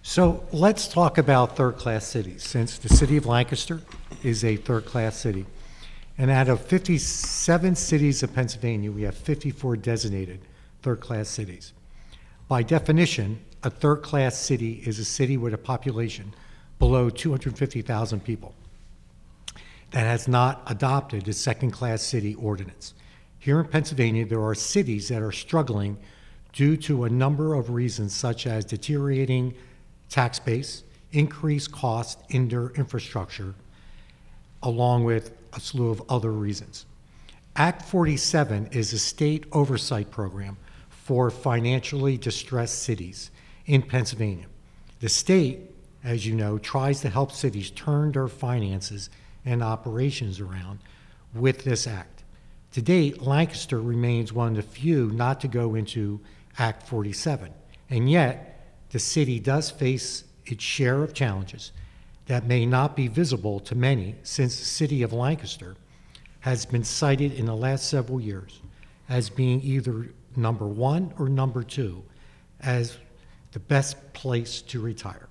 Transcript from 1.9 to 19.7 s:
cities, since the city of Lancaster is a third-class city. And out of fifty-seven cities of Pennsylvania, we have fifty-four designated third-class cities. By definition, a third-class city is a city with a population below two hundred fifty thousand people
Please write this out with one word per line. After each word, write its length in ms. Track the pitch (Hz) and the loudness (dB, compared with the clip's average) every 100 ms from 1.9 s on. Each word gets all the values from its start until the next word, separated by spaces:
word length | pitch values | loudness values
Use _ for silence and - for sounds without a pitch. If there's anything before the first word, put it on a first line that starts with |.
| 110 - | -2 -2
cities, 360 | 120 90 90 | -4 -4 -8
since 360 | - 123 120 - | -4 -2 -2 -4
the 100 | 110 | 8
city 300 | - 143 147 | 8 8 6
of 80 | 120 | 6
Lancaster 540 | 120 123 135 - 165 - - - - | 6 4 -2 -4 -8 -10 -16 -14 -4
is 220 | 131 110 | -2 2
a 120 | 113 107 | 2 0
third-class 580 | - 113 - 123 110 | 0 -2 0 -2 -2
city. 300 | - 120 98 98 - - - - - - - | -2 -4 -4 -6 -14 -16 -16 -16 -16 -14 0
And 140 | 127 | 4
out 180 | 131 131 | 6 4
of 120 | 117 | 2
fifty-seven 1120 | - 185 185 156 - - - - 143 165 185 180 | 2 2 4 0 0 -4 -4 -2 2 4 4 0
cities 460 | - 151 147 135 | 2 4 4 2
of 120 | 131 | 0
Pennsylvania, 560 | 131 123 - 120 110 104 | -2 -2 -2 -2 -2 -4
we 120 | 104 | -2
have 120 | 104 | -4
fifty-four 600 | - - 147 143 - 131 113 | -4 -4 -2 -2 -4 -2 -2
designated 640 | 120 113 110 98 92 95 - - - - | 0 -2 -2 -4 -6 -10 -18 -20 -20 -6
third-class 460 | 131 113 - 113 107 | -2 -2 -2 -4 -4
cities. 460 | - 101 87 - - - - - - - - - | -6 -8 -12 -18 -20 -20 -20 -20 -20 -20 -20 0
By 140 | 127 | 0
definition, 800 | 113 160 - 156 170 - 101 110 - - | 4 2 4 4 4 2 -4 -4 -12 -6
a 60 | 131 | -6
third-class 720 | - 147 147 - 143 127 - | 0 2 2 0 0 0 0
city 440 | - 127 113 113 117 | -2 0 -2 -4 -6
is 120 | 107 | -4
a 60 | |
city 320 | 107 - 131 135 | -4 0 0 2
with 160 | 117 | -2
a 60 | 107 | -4
population 760 | - 127 139 113 113 - 101 - - - - - | -4 -4 -2 -2 -4 -6 -14 -16 -20 -20 -20 4
below 320 | 120 127 120 | 6 6 4
two 200 | 117 165 | 0 -2
hundred 280 | 135 131 110 | -2 -4 -2
fifty 240 | 139 117 | -2 -2
thousand 420 | 107 110 110 104 | -2 -2 -2 -4
people 300 | 104 110 - - - - - - - - - - - - - | -4 -6 -8 -18 -20 -20 -20 -20 -20 -20 -20 -18 -18 -16 -20